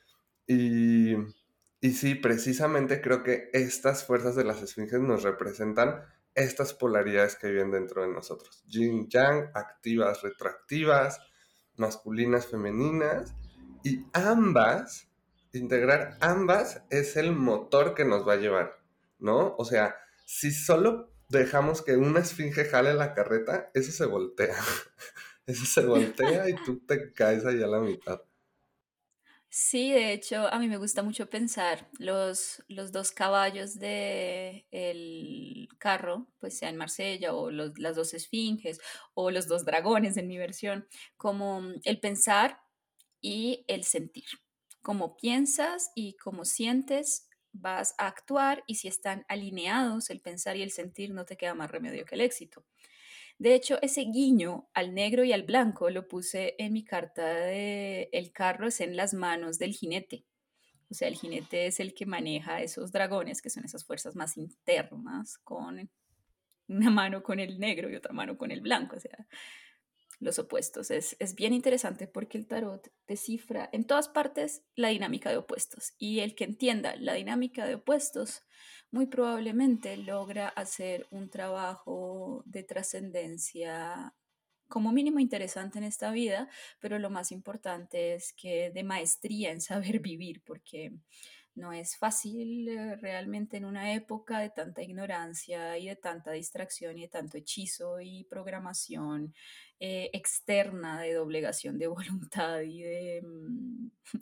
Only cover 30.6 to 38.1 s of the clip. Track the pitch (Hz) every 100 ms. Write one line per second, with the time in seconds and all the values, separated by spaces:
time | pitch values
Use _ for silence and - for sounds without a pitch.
30.6 | 233 202 202 202 208 214 202 214 233 208
31.6 | 175 - - - 185 190 190 185 - -
32.6 | - 196 190 185 196 - 196 196 196 196
33.6 | 202 208 202 208 202 196 185 185 185 196
34.6 | - 185 175 170 165 165 156 - - -
35.6 | - - 202 190 175 196 247 _ - -
36.6 | 165 160 160 - 196 190 170 165 160 151
37.6 | 151 147 160 160 165